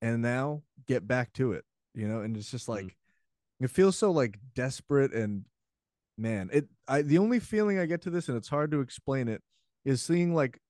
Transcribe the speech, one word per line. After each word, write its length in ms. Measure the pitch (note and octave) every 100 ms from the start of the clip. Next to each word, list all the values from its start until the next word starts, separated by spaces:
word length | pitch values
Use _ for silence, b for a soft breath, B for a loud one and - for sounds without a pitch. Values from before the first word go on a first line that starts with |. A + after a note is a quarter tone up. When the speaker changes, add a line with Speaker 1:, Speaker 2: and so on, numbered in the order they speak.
Speaker 1:
And 200 | A#2 A#2
now 400 | A#2 B2+ C#3 D3+ - - -
get 180 | B2+ G#2
back 260 | B2+ B2
to 180 | - B2+
it, 120 | F2 - _ _
you 140 | - G#2+
know? 120 | A2+
And 140 | G#2+ A2
it's 140 | G2+
just 180 | B2 -
like, 160 | G#2+ F#2+
Speaker 2:
Mm. 80 | - _ _ _ _ _ - B2+
Speaker 1:
it 40 |
feels 260 | - F#3+ F3+
so, 140 | G#3
like, 280 | E3 A#2+ G2+ B2+
desperate 580 | - B2+ - - C#3 C3+
and, 320 | A2+ G#2+ G2+ - _ _ _ _ _ _ -
man, 320 | A2+ G#2 F#2
it, 160 | C#3+ D3 _ -
I, 140 | C#3
the 160 | D3 D#3+
only 200 | G#3+ A#3+
feeling 380 | - G#3+ G#3 G3
I 80 | E3+
get 160 | E3+
to 80 | F3+
this, 180 | F3 E3
and 80 | A#2+
it's 100 | -
hard 220 | C#3+ D3+
to 100 | D3+
explain 480 | C3 - - C3+ A#2
it, 140 | G#2+ - _ _ _
is 160 | C#3 B2+
seeing, 340 | - E3+ F3
like, 260 | E3 C3 - _